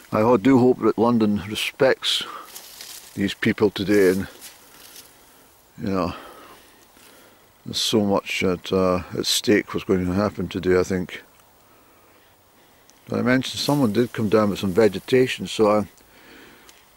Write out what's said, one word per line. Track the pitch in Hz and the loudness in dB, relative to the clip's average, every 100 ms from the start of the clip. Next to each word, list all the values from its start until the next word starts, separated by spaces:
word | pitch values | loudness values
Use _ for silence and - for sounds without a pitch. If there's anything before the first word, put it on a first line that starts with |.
| - | -6
I | 107 | 0
ho-, | 110 123 | 2 4
do | 104 135 | 4 6
hope | 123 123 | 4 4
that | 107 - | 2 2
London | 113 120 107 104 95 | 2 4 2 0 -4
respects | 107 - - 131 117 - - - - - - - - - - - | -6 -6 0 2 2 -2 -4 -6 -12 -16 -20 -20 -20 -18 -18 -14
these | - 98 | -4 -4
people | - - 107 104 | -2 -2 2 0
today. | - 98 104 92 | 0 0 4 4
And, | 95 92 - - - - - - - - _ _ _ _ _ _ - | 2 -2 -12 -20 -20 -20 -20 -20 -20 -20 _ _ _ _ _ _ -12
you | - | -6
know, | 95 87 - - - - - - _ _ _ - - - _ _ _ | -2 -2 -6 -14 -20 -20 -20 -20 _ _ _ -20 -20 -20 _ _ _
there's | - - | -12 -6
so | - 113 | 0 0
much | 104 98 - - | 2 0 -2 -4
at, | 95 90 - | -2 -4 -2
uh, | 95 92 90 87 120 | 0 2 0 -4 -6
at | |
stake | - - - 104 - | -4 -2 2 2 0
what's | 92 | -6
going | - 95 | -2 -2
to | 90 | 0
happen | 92 104 - 87 | -2 -2 -4 -8
today, | 98 90 92 | -4 0 2
I | |
think. | 90 92 87 - - _ _ _ _ _ _ _ _ _ _ _ _ _ _ _ _ _ - | 2 -2 -6 -12 -20 _ _ _ _ _ _ _ _ _ _ _ _ _ _ _ _ _ -8
But | 110 | -4
I | |
mentioned | 113 127 131 104 | 0 0 -2 -4
someone | 98 143 127 | -2 0 0
did | 101 123 | 0 -2
come | - 110 | -2 0
down | 110 104 | 2 2
with | 92 | 0
some | 101 | -2
vegetation, | 87 110 92 - 127 127 - 95 | 2 2 2 0 2 2 -2 -8
so | - 107 | 0 2
I, | 104 101 - _ - - - - - - - _ | 2 -2 -10 _ -20 -20 -20 -20 -20 -20 -20 _